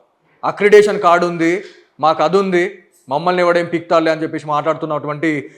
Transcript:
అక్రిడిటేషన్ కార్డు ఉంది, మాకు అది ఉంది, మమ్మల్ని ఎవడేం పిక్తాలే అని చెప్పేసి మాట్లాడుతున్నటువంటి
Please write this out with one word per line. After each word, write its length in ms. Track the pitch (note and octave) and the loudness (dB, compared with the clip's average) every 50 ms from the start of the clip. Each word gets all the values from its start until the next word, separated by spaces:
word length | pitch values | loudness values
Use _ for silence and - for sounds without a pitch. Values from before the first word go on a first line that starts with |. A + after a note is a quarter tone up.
| _ _ _ _ _ _ _ _ - | _ _ _ _ _ _ _ _ -6
అక్రిడిటేషన్ 560 | C#3+ D#3 - G3 G#3 G3+ G#3 G#3 G#3 G3 - | -6 -4 0 2 6 6 6 6 4 0 0
కార్డు 240 | - - E3+ F3 F3 | 2 2 4 4 2
ఉంది, 380 | F3 F3 E3 E3 E3 F3 G3+ G3 - - - _ _ _ - | -2 -2 -2 -2 -2 -2 -2 -6 -12 -20 -20 _ _ _ -2
మాకు 240 | C#3+ D#3 D#3 D3 D3+ | 0 0 2 2 0
అది 140 | D#3 F3 | 0 2
ఉంది, 460 | G3 G3 F#3+ F3+ F3 F3 G#3 G3 - _ _ _ _ _ - | 0 0 0 0 0 0 -2 -6 -12 _ _ _ _ _ -6
మమ్మల్ని 320 | C3 D3+ E3+ F3+ F3+ F3+ F3 | -6 -2 -2 0 0 2 2
ఎవడేం 220 | F3 E3+ F3 E3+ | 2 2 0 0
పిక్తాలే 460 | E3+ F3 D#3+ - - F3+ E3 D#3+ D#3+ | -2 -4 -6 -2 0 0 2 2 0
అని 120 | D#3+ D#3 D#3+ | -2 -2 -4
చెప్పేసి 240 | D3+ D#3 D3+ D3 | -6 -8 -10 -6
మాట్లాడుతున్నటువంటి 1040 | D3+ D3+ D3 D3 D#3+ D#3 D3+ E3 D#3 D3+ D3 C3 D3 D3 D3 D#3+ D#3+ D3+ C#3+ B2+ - - | -4 -4 -2 -2 -2 -4 -4 -4 -6 -6 -6 -6 -6 -6 -4 -4 -4 -4 -4 -8 -12 -20